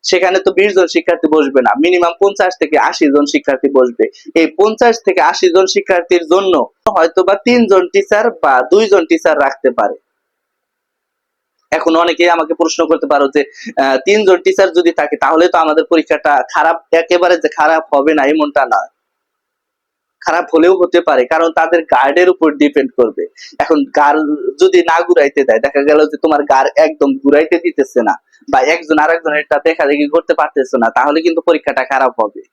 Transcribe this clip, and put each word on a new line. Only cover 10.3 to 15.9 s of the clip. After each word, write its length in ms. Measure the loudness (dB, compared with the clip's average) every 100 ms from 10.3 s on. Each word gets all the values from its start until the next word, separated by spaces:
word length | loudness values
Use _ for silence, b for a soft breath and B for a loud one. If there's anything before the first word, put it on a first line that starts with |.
| _ _ _ _ _ _ _ _ _ _ _ _ _ _
এখন 200 | -4 0 0
অনেকেই 320 | 0 0 0
আমাকে 260 | 0 -2
প্রশ্ন 260 | -4 -4 -2 -2
করতে 200 | -2 0
পারো 200 | 0 0
যে, 120 | -2 -4 B B -4
আহ, 140 | -2 -2 0
তিনজন 320 | 0 2 2
টিচার 260 | 0 0 0
যদি 200 | 2 0
থাকে 240 | -2 -6 -2
তাহলে 280 | 0 0 0
তো 80 | 0
আমাদের 260 | 0 0
পরীক্ষাটা 480 | 0